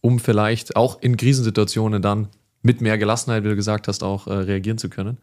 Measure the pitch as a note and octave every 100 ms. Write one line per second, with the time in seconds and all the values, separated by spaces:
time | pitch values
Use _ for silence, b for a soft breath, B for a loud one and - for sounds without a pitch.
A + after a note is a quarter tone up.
0 | A#2+ B2 A#2+ G#2 G#2+ A#2 - - B2 -
1 | B2 A#2+ B2+ C3+ A2+ G#2+ G#2 - A2 G#2
2 | G2+ G#2 G#2 _ _ _ A#2+ A#2+ A2+ A2
3 | G#2 A2 - A2+ G#2+ G#2 G#2 G#2+ - G2
4 | F#2+ G2 - G2 F#2+ G2 F#2+ A2+ - -
5 | G2 B2